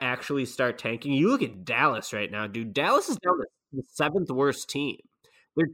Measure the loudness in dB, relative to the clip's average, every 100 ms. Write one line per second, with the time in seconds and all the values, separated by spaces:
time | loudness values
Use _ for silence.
0 | -2 -2 -2 -2 -2 0 0 0 -4 -4
1 | 0 4 4 4 0 -6 -2 2 2 2
2 | -4 -4 -4 -4 -4 -4 -4 0 4 4
3 | 2 -2 0 0 -2 _ -12 -10 -8 0
4 | 0 2 0 2 2 0 -4 -4 -4 -6
5 | -14 _ _ _ _ -2 0